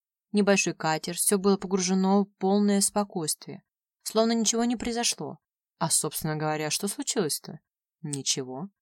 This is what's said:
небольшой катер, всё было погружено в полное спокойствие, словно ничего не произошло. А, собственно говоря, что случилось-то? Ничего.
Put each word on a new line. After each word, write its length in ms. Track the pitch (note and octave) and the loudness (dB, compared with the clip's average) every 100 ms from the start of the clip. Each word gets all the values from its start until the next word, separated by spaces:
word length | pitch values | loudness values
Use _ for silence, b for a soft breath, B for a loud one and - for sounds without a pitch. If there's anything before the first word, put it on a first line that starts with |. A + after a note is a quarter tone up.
| _ _ _ | _ _ _
небольшой 420 | G#3 G3+ F#3+ F3 | 2 4 4 2
катер, 420 | - D#3+ D#3 - E3+ | -2 0 -2 -2 -2
всё 220 | - G3+ | 2 2
было 200 | G3 F#3+ | 4 2
погружено 640 | F#3 F#3+ F#3 F#3+ F#3+ G3+ | 2 -2 0 2 4 4
в 60 | G3 - | 2 -2
полное 440 | F#3+ G3+ G3+ G3+ | 0 2 4 2
спокойствие, 840 | - G#3 G3+ F3+ D#3 - - - _ _ _ _ | 2 0 -4 -4 -4 -6 -10 -18 _ _ _ _
словно 300 | - G#3+ A3+ | -2 2 2
ничего 300 | A#3 G#3 A#3 A#3+ | 2 0 0 0
не 100 | A#3+ | -2
произошло. 640 | A#3+ A#3 A#3 - C#3 D3 _ _ _ - | -4 -2 -2 -2 -8 -12 _ _ _ -4
А, 100 | E3 | 0
собственно 460 | - D#3 - D#3+ D3+ | 0 0 -4 -4 -2
говоря, 340 | D#3 D3+ D#3 | -2 -2 -2
что 180 | - G3+ | -2 -4
случилось-то? 720 | - - A#3+ D3+ - - D#3+ _ _ _ _ | -6 -4 -2 -2 -4 -8 -18 _ _ _ _
Ничего. 680 | D3+ C#3 - D3 B2+ C3 G3 _ | -8 -6 -2 -4 -4 -8 -10 _